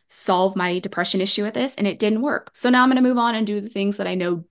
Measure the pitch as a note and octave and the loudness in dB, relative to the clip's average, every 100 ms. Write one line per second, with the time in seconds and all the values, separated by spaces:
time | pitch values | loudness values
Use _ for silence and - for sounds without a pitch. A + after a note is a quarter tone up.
0 | _ - - F#3 F#3+ F#3+ F3+ F3+ F#3+ - | _ -4 0 2 2 0 -2 -4 -6 -4
1 | F#3 F#3+ G3 G#3+ G#3 A#3+ C4+ - G3+ - | -2 0 0 -2 -2 -4 -4 -2 -2 0
2 | G#3+ A3 C#4+ - - - B3 B3+ B3+ B3+ | 0 0 -2 -4 -8 -2 2 4 4 4
3 | B3+ A#3+ A#3 A3 G#3 G#3 G#3 G3+ G3+ G3+ | 4 2 0 0 -2 -2 -4 -2 -2 -2
4 | F#3 F#3 F3 E3+ E3+ | -4 -2 -2 -4 -4